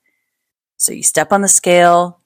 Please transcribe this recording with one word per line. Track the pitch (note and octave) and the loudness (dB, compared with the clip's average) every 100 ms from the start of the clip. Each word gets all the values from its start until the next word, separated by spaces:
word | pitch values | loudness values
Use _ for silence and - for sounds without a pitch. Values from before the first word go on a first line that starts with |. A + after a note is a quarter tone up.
| _ _ _ _ _ _ _ _ | _ _ _ _ _ _ _ _
So | - | -8
you | - | -6
step | - - D#3 | -4 -4 -2
on | G3 | -2
the | G3 | 0
scale, | - F#3+ F3 F3 F3 F3+ - | -2 2 2 4 2 -2 -8